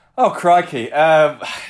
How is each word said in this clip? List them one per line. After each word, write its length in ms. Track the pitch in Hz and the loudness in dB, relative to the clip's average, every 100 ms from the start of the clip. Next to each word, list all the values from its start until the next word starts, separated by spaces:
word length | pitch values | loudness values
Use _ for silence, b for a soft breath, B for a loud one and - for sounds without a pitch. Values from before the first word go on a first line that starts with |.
| _ - | _ -2
Oh, 140 | 220 | -2
crikey. 600 | - 180 175 175 139 120 | 0 2 2 0 -6 -4
Um, 480 | 147 160 156 151 135 B B | 0 2 4 2 -2 B B